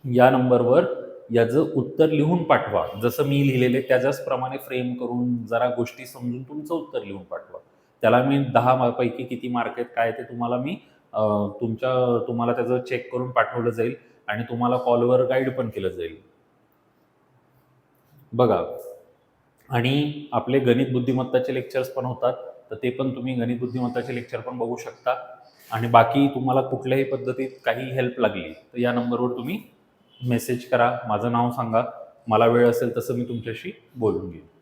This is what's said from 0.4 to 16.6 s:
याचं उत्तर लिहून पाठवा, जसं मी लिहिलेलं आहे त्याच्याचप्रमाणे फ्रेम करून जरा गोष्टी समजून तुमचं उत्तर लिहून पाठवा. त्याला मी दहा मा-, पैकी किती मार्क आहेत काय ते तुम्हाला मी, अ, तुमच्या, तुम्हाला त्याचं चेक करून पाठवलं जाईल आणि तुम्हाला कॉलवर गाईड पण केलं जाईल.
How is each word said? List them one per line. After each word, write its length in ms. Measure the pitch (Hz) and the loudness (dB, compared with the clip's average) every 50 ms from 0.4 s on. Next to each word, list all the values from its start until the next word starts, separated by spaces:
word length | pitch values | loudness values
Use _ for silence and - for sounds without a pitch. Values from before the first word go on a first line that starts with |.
| 127 127 123 120 123 123 131 165 - - - - - - - - - - | 4 4 4 4 6 6 4 4 4 2 -4 -8 -10 -14 -16 -18 -10 0
याचं 420 | 113 117 117 113 123 151 160 - - | 2 2 4 4 4 2 2 2 0
उत्तर 320 | 135 120 - - - 160 | -4 -4 -2 2 2 4
लिहून 360 | 156 156 147 147 160 175 175 | 4 4 2 2 2 2 0
पाठवा, 440 | 165 - 139 117 - - 101 87 80 - - 104 | 4 4 4 2 4 0 -2 -2 -2 -2 -6 -2
जसं 220 | 113 120 117 - 147 | -2 -2 0 0 0
मी 220 | 139 143 139 143 | 2 2 4 4
लिहिलेलं 300 | 139 127 123 123 123 120 127 | 4 4 4 4 4 2 0
आहे 100 | - - | 2 2
त्याच्याचप्रमाणे 680 | 131 127 123 139 139 - - - 135 123 127 131 139 | 2 4 4 0 -2 -2 -4 -4 -4 -2 -2 -6 -8
फ्रेम 380 | 135 - - 131 127 123 123 120 | -10 -10 -6 -4 -4 -4 -4 -6
करून 520 | 123 123 117 120 123 123 123 123 117 113 | -6 -6 -4 -2 -2 0 0 -2 -2 -2
जरा 220 | 104 120 117 123 123 | -2 0 0 2 0
गोष्टी 380 | 123 120 117 - - - 131 | 0 -2 -2 -4 -6 -16 -18
समजून 360 | 123 - 131 123 120 120 127 | -16 -14 -10 -8 -8 -6 -8
तुमचं 320 | 131 123 147 151 151 156 170 | -10 -10 -12 -12 -6 -6 -6
उत्तर 280 | 160 - - - 120 | -6 -6 -6 -8 -8
लिहून 200 | 101 101 98 95 | -8 -6 -12 -12
पाठवा. 360 | 90 _ 87 85 - - - - _ _ _ _ _ _ _ _ | -12 _ -12 -12 -12 -14 -18 -18 _ _ _ _ _ _ _ _
त्याला 220 | - 110 117 123 | 4 4 6 6
मी 160 | 131 139 139 143 | 4 4 2 0
दहा 380 | 139 123 117 117 117 127 131 | 0 2 2 4 4 4 4
मा-, 140 | 131 127 120 | 4 2 0
पैकी 340 | 117 - 123 117 - - 123 | 0 0 -2 -2 -2 -6 -8
किती 240 | - 127 110 - 123 | -8 -8 -8 -6 -4
मार्क 240 | 120 117 117 - - | -4 -4 -4 -4 -6
आहेत 100 | 123 120 - - | -8 -8 -6 -2
काय 160 | 117 117 117 | -2 0 0
ते 100 | - - | -2 -6
तुम्हाला 340 | 120 - 123 120 120 120 123 | -10 -12 -6 -6 -2 -2 -2
मी, 200 | 123 131 143 190 - _ _ _ _ _ _ | -2 -2 -6 -8 -10 _ _ _ _ _ _
अ, 340 | - 104 107 107 107 104 104 98 98 - | -2 0 0 2 2 0 0 -2 -4 -6
तुमच्या, 640 | 123 113 110 117 131 131 127 127 127 123 120 113 - - | -4 -4 -4 -2 -2 0 2 2 2 2 2 0 0 -2
तुम्हाला 240 | 120 117 117 120 | -2 -2 0 0
त्याचं 300 | 120 123 113 117 127 123 | 0 0 0 0 0 -2
चेक 300 | 127 - 127 117 - - | -2 -4 -6 -6 -6 -6
करून 180 | 127 123 127 127 | -6 -6 -6 0
पाठवलं 400 | 127 120 113 - - 120 113 117 | 2 0 0 2 0 -2 -2 -2
जाईल 240 | 110 117 113 123 - - _ _ _ _ _ | 0 0 -2 -2 -4 -8 _ _ _ _ _
आणि 160 | - 104 110 | -6 -6 -6
तुम्हाला 340 | 117 - 120 117 123 123 127 | -4 -6 -4 -2 0 0 0
कॉलवर 460 | 123 - 123 120 120 120 123 127 127 | 0 2 2 2 4 4 4 4 4
गाईड 340 | 127 127 131 131 135 131 123 | 4 2 2 0 0 0 -2
पण 120 | 131 120 110 | -4 -6 -4
केलं 200 | - 101 95 92 | -4 -4 -4 -4
जाईल. 280 | 90 90 85 82 80 85 _ _ _ _ _ _ _ _ | -4 -4 -8 -8 -10 -14 _ _ _ _ _ _ _ _